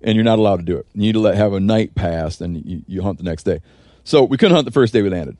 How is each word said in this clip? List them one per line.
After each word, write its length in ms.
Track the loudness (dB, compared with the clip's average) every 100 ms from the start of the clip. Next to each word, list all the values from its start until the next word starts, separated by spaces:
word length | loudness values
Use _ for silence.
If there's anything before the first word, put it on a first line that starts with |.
and 140 | -2 2
you're 80 | 2
not 120 | 4
allowed 200 | 2 0
to 60 |
do 140 | -2 -6
it. 80 | -6
You 80 | -4
need 120 | 0
to 60 | 2
let, 160 | 2 2
have 180 | 0
a 60 | 0
night 360 | 0 0 0 -4
pass, 440 | -4 -4 -6 -8
and 240 | -8 -10 -10
you, 160 | -12 -10
you 140 | -6
hunt 160 | -6 -6
the 60 |
next 200 | -6 -6
day. 160 | -4 -4 -6 _ _ _
So 200 | 2 4
we 140 | 4 4
couldn't 160 | 4
hunt 120 | 4 2
the 60 |
first 220 | 0 2
day 80 | 2
we 80 | 0
landed. 280 | -4 -8